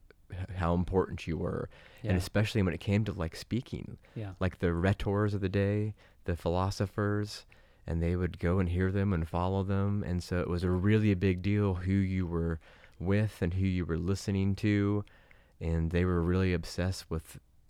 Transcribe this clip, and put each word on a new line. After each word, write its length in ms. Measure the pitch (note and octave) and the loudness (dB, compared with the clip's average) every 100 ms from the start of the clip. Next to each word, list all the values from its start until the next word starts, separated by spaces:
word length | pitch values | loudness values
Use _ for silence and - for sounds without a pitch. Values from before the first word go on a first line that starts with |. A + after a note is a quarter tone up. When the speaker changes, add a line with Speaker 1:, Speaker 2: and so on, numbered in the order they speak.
| - - - | -20 -20 -14
Speaker 1:
h-, 60 | F#2 F#2+ F#2 | -10 -8 -2
how 180 | E2+ | 0
important 520 | F2 E2+ F#2+ - E2 - | 2 2 2 2 -2 -4
you 100 | D#2+ | -4
were. 320 | F2+ - - - - - | -2 -4 -6 -12 -20 -6
And 100 | - | 0
Speaker 2:
Yeah. 40 | F#2 | 2
Speaker 1:
especially 460 | F#2 G#2 G#2+ A2 | 2 0 2 2
when 120 | F#2 | 2
it 60 | D#2+ | 0
came 240 | - G2+ | 0 0
to, 80 | G#2+ | 0
like, 240 | F2+ E2 - | -2 -6 -8
speaking, 640 | - A2 - B2 - - - | -6 -4 -4 -10 -10 -16 -14
Speaker 2:
Yeah. 200 | A#2+ G2+ F#2 | -10 -10 -2
Speaker 1:
like, 180 | F#2 - | -2 0
the 80 | F2 | 0
rhetors 640 | E2+ F#2 G2+ G#2 G2+ G#2+ | 4 2 2 0 0 0
of 60 | G2+ | 0
the 60 | F#2+ | 0
day, 460 | G2 G2 G#2 G#2+ - - _ | 2 2 0 -2 -6 -16 _
the 120 | - E2+ | -4 -2
philosophers, 1080 | E2+ F2 F#2+ - G2+ - G#2 G#2 G#2 - - - - _ - | 0 2 2 0 -4 -2 -2 -2 -4 -8 -18 -20 -20 _ -4
and 140 | E2 | -2
they 120 | E2+ | 0
would 240 | F2+ F2+ F2 | 0 -2 -2
go 220 | F2 F#2 | 0 2
and 80 | F2+ | 2
hear 240 | E2+ F#2+ | 0 0
them 200 | G2 G2+ | 2 0
and 140 | F2 E2 | 0 0
follow 340 | F2 F#2 F#2+ | -2 0 0
them. 400 | F#2+ G2 G2 G2+ | 0 0 0 -2
And 180 | - F2+ | -2 -4
so 180 | - F2 | -2 -2
it 80 | D#2+ | -2
was 140 | F2 | 0
a 80 | F2+ | 0
really 400 | F2+ G2 G#2+ G#2+ | 2 4 4 4
a 60 | F#2 | 2
big 260 | F#2+ F#2 | 2 0
deal 320 | G2 G#2 G2+ | 0 2 0
who 180 | F2+ F#2 | 0 0
you 340 | G2 F#2+ F#2 F2 | 2 2 0 0
were 340 | E2+ E2 E2 - - - - | 0 0 -2 -8 -20 -20 -6
with 420 | F2 G2+ G#2+ - | 0 0 0 -2
and 120 | F2 | -2
who 120 | F#2 F#2+ | 0 0
you 180 | F2+ | 0
were 140 | E2+ E2+ | 0 -2
listening 560 | E2+ G2 - F#2+ G2 F#2+ | -2 -2 -2 0 0 0
to. 480 | G#2+ G#2 G2+ G#2 G2+ - - - - - | 2 2 2 0 -4 -14 -20 -20 -20 -8
And 320 | E2 E2 E2 | -2 0 2
they 140 | F2 | 2
were 180 | F2+ F2 | 2 2
really 300 | E2 F2+ F#2+ | 2 2 2
obsessed 580 | F2 - - F2+ F#2+ - | 0 -4 -4 -4 -4 -6
with, 300 | D#2+ - - - - - | -8 -8 -16 -20 -20 -20